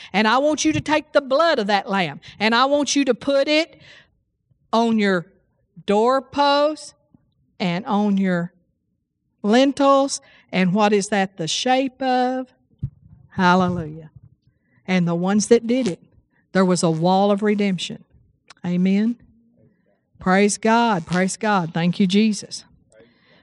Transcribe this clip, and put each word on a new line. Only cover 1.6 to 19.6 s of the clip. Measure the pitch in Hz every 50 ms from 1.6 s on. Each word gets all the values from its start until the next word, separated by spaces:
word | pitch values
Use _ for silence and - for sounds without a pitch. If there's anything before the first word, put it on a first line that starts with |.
| 208 196
that | 208 196 - 190
lamb, | 196 196 180 151 143 - - - - -
and | 202 220 226
I | 233 262
want | 277 285 294 285 - -
you | 285 277
to | 254 240
put | - - - 277 269 277 302
it | 302 302 330 - - - - - - - - _ _ _ _ _ _ _ _ _ _ _ _ _ -
on | 220 233 233 226 220
your | 202 202 190 180 160 - _ _ _ _ _ _ _ _ _ 175 -
doorposts | - 202 208 220 240 262 269 254 - - 277 285 285 285 285 294 302 311 294 - - - _ _ _ _ _ _ _ _ _ _ _ _ -
and | 214 180 170 180 -
on | - 202 202 208 208 202 196
your | 196 185 180 175 170 175 _ _ _ _ _ _ _ _ _ _ _ _ _ _ _ _ _ _ -
lintels." | 202 214 247 269 285 269 - 277 277 277 269 277 277 - - _ _ - - _ _
And | - 180 185 185 170
what | 214 214 208
is | 214 202 190 -
that | 220 202 190 190 _ -
the | 165 151
shape | - - - 254 254 262 277 262 254 -
of? | 269 262 254 254 247 254 254 262 262 - _ _ _ _ _ _ - - - _ _ - - - _ _
Hallelujah. | - - 190 180 180 185 185 180 180 175 165 151 156 160 156 156 - - - - _ _ _ _ _ _ _ _ _ _ _
And | - 185 185 175 165
the | 170
ones | 170 175 190 202 214 202 -
that | 233 240 233
did | 226 240 262 254 208
it, | 165 - _ _ _ _ _ _ _ _ _ _
there | - 185 190
was | 180 180 170 -
a | 170
wall | 165 156 165 180 190 190 202 202
of | 208 202
redemption. | 214 208 208 202 202 202 185 165 - - - - - _ _ _ _ _ _ _ _ - - _ -
Amen. | 175 180 180 180 185 196 202 214 233 240 - _ _ _ _ _ _ _ _